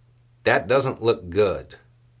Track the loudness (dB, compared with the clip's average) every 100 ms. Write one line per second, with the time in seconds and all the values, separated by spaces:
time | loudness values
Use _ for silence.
0 | _ _ _ _ 0 0 2 0 0 -2
1 | -2 -2 -2 0 0 -2 -10 -20 _ _
2 | _ _